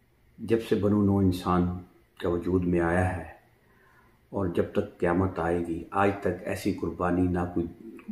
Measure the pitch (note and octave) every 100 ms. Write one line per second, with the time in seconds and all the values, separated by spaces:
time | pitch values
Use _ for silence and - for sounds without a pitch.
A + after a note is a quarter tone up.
0 | _ _ _ - G#2 A2+ - G#2+ G2+ G#2
1 | G2+ G2 F#2+ F2 F#2 F2+ F2+ F#2 - _
2 | _ - F2+ F2 E2+ F#2 F2 F2 E2+ F2+
3 | F#2 F2+ E2+ - _ _ _ _ _ _
4 | _ _ _ G2 F#2 G2+ F2+ G#2 - -
5 | F2 F2 F#2 E2+ E2+ F2 F2 E2 - G2
6 | G2+ G2 F#2 F2+ - F#2+ G#2 - E2+ E2
7 | F2+ F2 F2+ F2 F2+ F2 E2+ - - -
8 | -